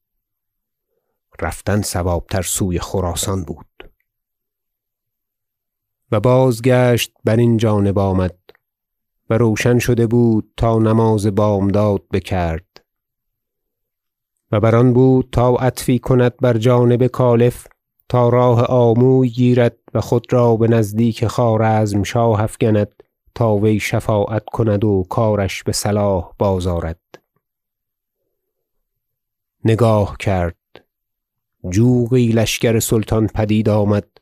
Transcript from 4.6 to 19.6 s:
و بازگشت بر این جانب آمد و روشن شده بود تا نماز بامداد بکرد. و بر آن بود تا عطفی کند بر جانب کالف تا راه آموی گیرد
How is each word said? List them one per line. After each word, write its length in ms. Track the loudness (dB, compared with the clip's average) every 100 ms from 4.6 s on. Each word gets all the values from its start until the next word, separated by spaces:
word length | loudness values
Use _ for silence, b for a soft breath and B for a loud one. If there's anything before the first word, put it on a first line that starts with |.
| _ _ _ _ _ _ _ _ _ _ _ _ _ _ _
و 80 | -2
بازگشت 960 | 2 2 2 0 0 2 2 0 -4 _
بر 120 | -2 2
این 220 | 2 2
جانب 420 | 0 0 0 0
آمد 380 | 0 0 -2 -6 _ _ _ _ _ _ _ _ -4
و 80 | 0
روشن 420 | 0 0 0 0
شده 280 | 0 0 0
بود 460 | 2 2 0 -4 -4
تا 220 | 0 2
نماز 480 | 2 2 2 0 0
بامداد 800 | 0 0 0 0 0 0 -2 -4
بکرد. 580 | -6 -4 -4 -4 -6 -12 -20 _ _ _ _ _ _ _ _ _ _ _ _ _ _ _ _ _
و 80 | 0
بر 160 | 2 4
آن 180 | 4
بود 360 | 4 4 2 0
تا 240 | 0 0 0
عطفی 440 | -2 -2 -2 -2
کند 380 | 0 2 0 0
بر 200 | 0 0
جانب 500 | 2 2 2 2 0
کالف 600 | 0 0 2 2 -2 -12 _ _ _ -4
تا 200 | 0 2
راه 360 | 2 2 2 2
آموی 640 | 2 2 4 4 4 0
گیرد 480 | 0 0 2